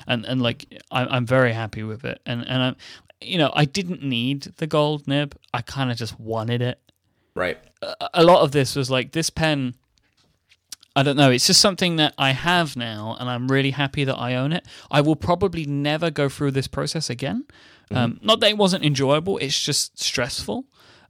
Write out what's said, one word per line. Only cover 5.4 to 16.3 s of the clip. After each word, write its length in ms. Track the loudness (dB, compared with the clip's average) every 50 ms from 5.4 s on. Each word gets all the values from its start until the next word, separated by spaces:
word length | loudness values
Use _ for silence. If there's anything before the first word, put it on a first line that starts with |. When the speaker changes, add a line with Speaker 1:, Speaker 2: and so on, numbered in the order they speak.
| _ _ -10
Speaker 1:
I 80 | -10
kinda 340 | -8 -8 -6 -4 -4 -2 -4
just 240 | -4 -6 -10 -10 -12
wanted 420 | -10 -6 -6 -4 -2 -2 -2 0
it. 180 | -2 -2 -4 -8 _ _ _ _ _ _ _ _ _ _ -6
Speaker 2:
Right. 220 | -4 -4 -4 -4 -6 _ _ _ -14
Speaker 1:
A, 140 | -12 -12 -10 -8 -8 -2 4
a 80 | 6 8
lot 180 | 8 8 8
of 100 | 6 4
this 240 | 2 2 0 0 0
was 140 | -4 -2 -2
like, 200 | -2 -2 -2 -2 -4
this 160 | -4 -4 -2
pen, 460 | -2 0 0 0 0 0 -2 -4 -8 _ _ _ _ _ _ _ _ _ _ _ _ _ _ _ _ _ _ -20 -20 -20 _ _ 0
I 80 | 2 2
don't 120 | 4 4
know, 160 | 6 6 6
it's 160 | 6 4 4
just 140 | 4 4 6
something 340 | 4 4 2 2 0 0 2
that 160 | 2 0 0 0
I 140 | 0 0 0
have 440 | 0 0 2 2 2 2 2 0 -4
now, 400 | -6 -6 -6 -6 -8 -8 -8 -8 -6
and 100 | -6 -4
I'm 180 | -4 -2 0 2
really 220 | 2 2 2 2
happy 320 | 0 0 -2 -2 -2 -2 -2
that 120 | -2 -2
I 180 | -2 -2 -2 -2
own 160 | 0 0 0
it. 140 | -2 -4 -6 -10 -20 -20 -6 0
I 120 | 2 2
will 140 | 4 4 2
probably 500 | 2 0 0 0 2 0 -2 -2 -4 -6
never 460 | -4 -2 -2 0 0 0 0 0 -2
go 160 | 0 0 -2
through 240 | -2